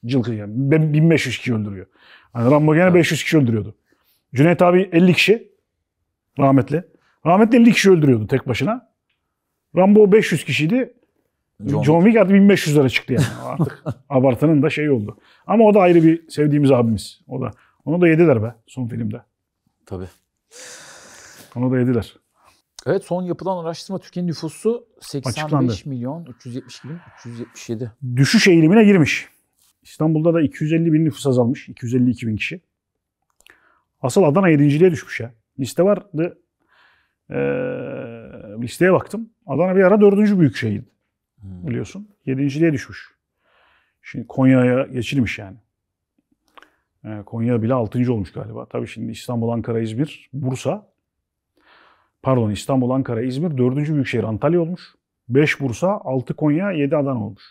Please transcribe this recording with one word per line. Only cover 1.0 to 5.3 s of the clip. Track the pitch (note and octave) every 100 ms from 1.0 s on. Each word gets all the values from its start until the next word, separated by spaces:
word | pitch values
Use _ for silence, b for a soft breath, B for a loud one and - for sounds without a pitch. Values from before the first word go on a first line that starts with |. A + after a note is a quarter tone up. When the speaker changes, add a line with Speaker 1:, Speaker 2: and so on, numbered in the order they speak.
| E3
Speaker 1:
beş | D#3+ C3
yüz | A2
kişi | - A2+
öldürüyor. | G#2 G2 F#2 b b b b
Hani | B2 A#2+
Rambo | D3 D3+
gene | D#3
Speaker 2:
Evet. | F#3 F3+
Speaker 1:
beş | D#3+
yüz | D3+
kişi | - D#3+
öldürüyordu. | B2+ A2 G2 - _ _ _ _ _ A#2+
Cüneyt | D#3 E3+
abi | F3+ F3+ F#3+
elli | E3+ F3+
kişi. | D#3+ -